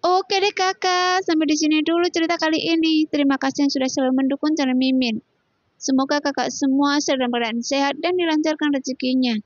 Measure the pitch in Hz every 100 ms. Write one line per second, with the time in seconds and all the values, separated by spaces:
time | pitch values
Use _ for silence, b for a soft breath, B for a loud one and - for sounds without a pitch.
0 | 349 370 381 392 403 403 370 381 - 359
1 | 359 370 370 320 311 302 311 311 311 330
2 | 349 349 330 339 320 320 - 330 320 311
3 | 311 294 277 269 269 269 285 277 262 285
4 | 262 262 269 277 302 311 262 254 262 262
5 | 254 220 _ _ _ _ _ _ - 269
6 | 269 294 294 277 254 233 277 269 285 285
7 | 294 269 247 240 233 233 233 277 277 277
8 | 339 359 339 311 311 302 302 277 262 262
9 | 254 262 254 220